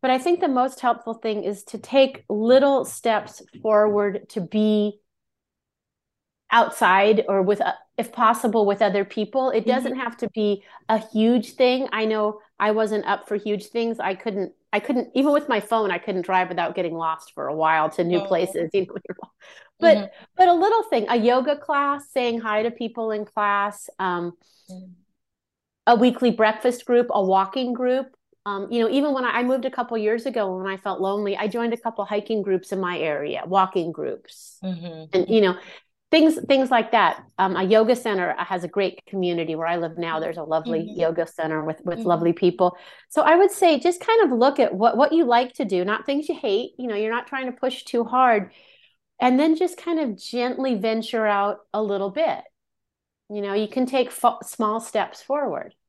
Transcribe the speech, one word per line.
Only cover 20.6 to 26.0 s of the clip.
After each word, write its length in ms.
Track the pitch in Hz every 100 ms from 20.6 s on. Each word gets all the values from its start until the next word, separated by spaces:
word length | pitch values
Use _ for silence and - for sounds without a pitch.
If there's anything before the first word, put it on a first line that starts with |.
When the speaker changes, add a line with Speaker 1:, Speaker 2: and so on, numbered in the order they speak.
| 392 440
Speaker 1:
thing, 220 | 427 254 208
a 80 | 240
yoga 400 | 226 247 262 285
class, 540 | - 285 285 285 -
saying 300 | 269 247 233
hi 240 | 220 214
to 60 | 226
people 400 | 233 226 233 220
in 120 | 214
class, 640 | 208 - 208 202 208 208 - _
um, 340 | 185 175 175 170 _ _ _
Speaker 2:
Mm-hmm. 220 | 185 185 180 _ _ _ _ _ _ _ _ -
Speaker 1:
a 80 |
weekly 340 | 240